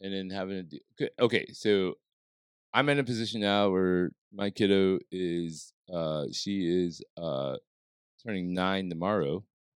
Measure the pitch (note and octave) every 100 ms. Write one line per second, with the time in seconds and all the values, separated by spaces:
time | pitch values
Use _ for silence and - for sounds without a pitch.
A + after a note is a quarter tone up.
0 | F#2+ G2 F#2 G2 F#2+ F#2+ D#2+ D2+ _ -
1 | - - A#2+ G#2 - - A2 G2 F#2 -
2 | _ _ _ _ _ _ _ A#2 C#3+ C#3+
3 | B2 A2+ A2 A2+ G2+ G2+ G2+ F#2 F#2 F2+
4 | F2 - _ G2+ G2+ - G2+ G2 F#2+ F#2+
5 | - F#2 F2+ E2+ E2 D#2 - _ - F2
6 | D#2+ D#2 C#2 - G2+ G2 E2+ F2+ F2 D2+
7 | - - E2 C2+ C2+ C2 _ _ _ _
8 | _ _ A#2 F#2+ F2+ F2+ F#2 F#2+ F#2 E2
9 | F#2 G#2 C#2+ F2+ - _ _